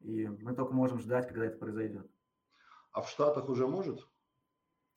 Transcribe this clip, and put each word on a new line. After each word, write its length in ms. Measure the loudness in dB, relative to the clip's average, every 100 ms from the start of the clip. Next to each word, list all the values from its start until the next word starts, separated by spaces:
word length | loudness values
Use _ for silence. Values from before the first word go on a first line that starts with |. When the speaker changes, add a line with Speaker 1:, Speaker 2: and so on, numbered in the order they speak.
Speaker 1:
и 260 | -6 -2 -2
мы 260 | -4 -4
только 200 | -2 2
можем 240 | 4 4 2
ждать, 280 | 2 2 2
когда 180 | 0 -2
это 120 | -2
произойдёт. 520 | -6 -4 -4 -6 -12 _ _ _ _ _ _ -20 _
Speaker 2:
А 100 | -6
в 60 | -4
Штатах 400 | 2 4 4 0
уже 180 | 2 2
может? 400 | 0 -2 -4 -10 _ _ _ _ _ _ _ _